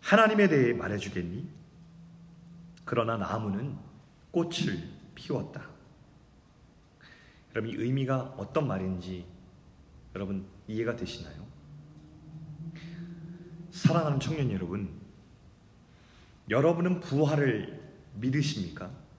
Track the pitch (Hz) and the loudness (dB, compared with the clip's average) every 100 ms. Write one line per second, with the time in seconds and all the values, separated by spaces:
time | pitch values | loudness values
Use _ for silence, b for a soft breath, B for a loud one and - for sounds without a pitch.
0 | - 208 220 214 202 151 120 120 95 104 | 8 8 8 8 6 8 6 4 -2 -4
1 | 101 92 87 98 175 - - - - - | -4 -4 -6 -6 -10 -12 -20 -20 -20 -20
2 | - - - - - - - - - 117 | -20 -20 -20 -20 -20 -20 -20 -16 -2 0
3 | 113 113 85 107 107 98 139 - - - | 2 2 0 0 0 -2 -2 -8 -12 -20
4 | - - - 175 165 - - 92 - - | -20 -20 -4 -2 0 0 -2 -2 -6 -14
5 | - - - 135 95 - - - - - | -18 -18 -4 -4 -4 -10 -14 -18 -20 -20
6 | - - - - - - - - - - | -20 -20 -20 -20 -20 -20 -20 -20 -20 -20
7 | B B B B B 113 110 - 120 135 | B B B B B -4 -4 -2 0 0
8 | 131 131 123 - 98 160 139 95 92 92 | 2 0 0 -8 -2 0 2 0 -2 -4
9 | 87 92 87 - - - - - - - | -4 -8 -10 -16 -20 -20 -20 -20 -20 -20
10 | - 92 98 98 98 - - 110 113 113 | -12 -8 -4 -4 -6 -16 -8 -2 -2 -2
11 | 90 - 80 73 87 - - - - - | -6 -8 -12 -12 -16 -18 -18 -18 -18 -20
12 | - - - - - - 165 165 165 170 | -20 -20 -18 -16 -14 -12 -12 -12 -12 -12
13 | 175 170 160 B 170 B 170 - - 170 | -12 -12 -12 B -14 B -12 2 4 6
14 | 156 135 127 156 131 98 90 98 98 - | 4 2 0 0 2 0 -2 -4 -4 -8
15 | - - - - - - - - - b | -16 -20 -20 -20 -20 -20 -20 -20 -20 b
16 | b b b b - 110 147 170 180 180 | b b b b 0 4 6 6 2 0
17 | - 135 151 151 139 110 95 - - - | 0 2 4 6 4 2 -2 -8 -16 -20
18 | - - 120 139 151 - 90 - 92 - | -16 -4 0 2 2 0 -4 -6 -10 -12
19 | - | -18